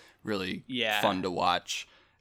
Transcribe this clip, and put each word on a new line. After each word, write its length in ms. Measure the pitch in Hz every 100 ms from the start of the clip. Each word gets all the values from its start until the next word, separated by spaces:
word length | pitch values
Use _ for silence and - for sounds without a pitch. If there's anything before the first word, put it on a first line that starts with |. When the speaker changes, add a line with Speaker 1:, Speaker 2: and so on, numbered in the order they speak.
| - _
Speaker 1:
really 400 | - 104 92 95 -
Speaker 2:
Yeah. 340 | 127 113 104
Speaker 1:
fun 200 | 107 95
to 100 | 92
watch. 560 | 87 90 90 - - - - _ _